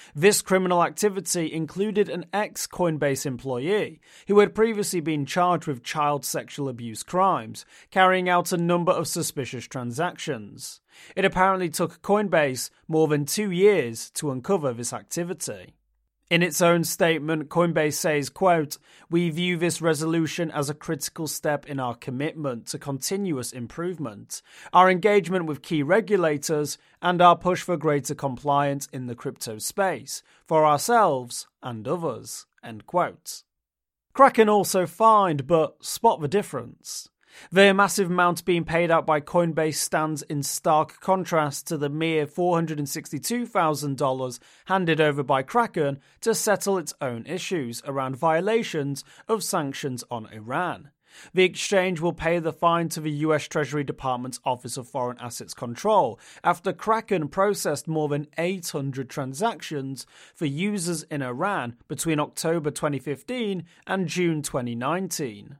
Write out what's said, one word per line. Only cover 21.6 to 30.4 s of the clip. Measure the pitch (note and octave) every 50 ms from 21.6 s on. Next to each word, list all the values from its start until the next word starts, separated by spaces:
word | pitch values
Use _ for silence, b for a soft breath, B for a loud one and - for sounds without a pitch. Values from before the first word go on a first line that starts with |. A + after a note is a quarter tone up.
| - -
in | C#3+ C3+
our | B2+ A#2+ A#2
commitment | - - - B2 B2+ C#3+ D#3 - D#3+ D3 C#3 A#2+ A2+ G#2 -
to | - -
continuous | - C#3+ C#3 C3 - - F#3+ G3 G3+ F#3 D3+ B2+ A#2+ - -
improvement, | B2+ A#2+ A2+ - - E3+ F3+ F#3 D#3 D3 A2+ G#2 G#2 A#2 - - - - B B B B B B
our | F3 F#3 F#3
engagement | F#3 F3 F3 G#3 G#3 G#3 E3+ E3 F#3 F#3 E3
with | D#3 D3 C3
key | - - E3+ D3+ C#3
regulators, | C#3+ F#3 A3 A3 F3+ G#3 F#3+ E3+ D#3+ D3+ C#3+ - - D#3+ D3+ D3 C#3+ - - b b b b
and | b F3+ F3+ F3
our | F3+ F3 E3+
push | E3+ - F3+ F3+ -
for | - - F3+ D#3
greater | D#3+ D#3 D3 C#3+ A#2+ - C#3+
compliance | - - C#3 B2 A#2+ C#3+ C#3+ C#3+ C#3+ C#3+ C#3+ C#3 C#3+ - -
in | - C3+ B2+
the | B2 A#2
crypto | - - C#3+ A2 - - A#2+ G#2+ G#2+
space, | - - - G3+ G3 F#3 D#3+ A2+ B2+ - - - - b b b